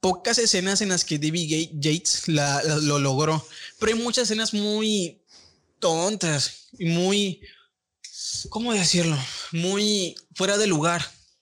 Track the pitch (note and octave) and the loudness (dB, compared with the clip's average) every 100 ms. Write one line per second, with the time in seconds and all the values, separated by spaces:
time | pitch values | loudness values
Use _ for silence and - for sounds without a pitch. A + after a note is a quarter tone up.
0 | F#3 F3+ - A#3 A#3 F#3+ F#3 G3 G#3 F3+ | 0 0 0 0 2 2 2 0 0 0
1 | - D3+ D3+ E3 D#3+ D#3 E3 D3+ D3+ D#3 | 0 -2 -2 -2 -2 -2 -2 -2 0 0
2 | - - - D#3 C#3+ C#3+ D3+ D#3 D3+ C#3+ | 0 -2 0 0 2 0 0 2 2 2
3 | C#3 C3+ D3+ D#3 - - - - A3 A3+ | 2 2 2 0 -4 -16 -18 -4 0 0
4 | A#3+ A#3 A#3 G#3+ A3 G#3 G#3 G#3 G#3+ G#3 | 0 0 0 0 -2 -2 0 0 0 0
5 | E3+ - _ - - _ _ _ F3 D#3+ | -2 -6 _ -20 -20 _ _ _ 0 2
6 | F3+ G#3+ F3 D3 - - - - E3+ E3+ | 0 0 0 0 -2 -6 -20 -6 0 2
7 | F#3 G3+ G3+ F3 - - _ _ _ _ | 2 2 0 -4 -14 -20 _ _ _ _
8 | - - - - - G#3+ A#3+ G#3+ F3 F3 | -20 -12 -8 -8 -8 -6 -2 0 2 2
9 | E3 D3+ C3 - - E3 F3 G3 G#3+ G#3 | 2 0 -4 -10 -6 -4 -2 0 0 0
10 | F3 - _ - F#3+ G3+ G#3+ D#3+ D#3+ E3+ | -2 -8 _ -4 0 2 2 2 2 0
11 | - - _ _ | -4 -12 _ _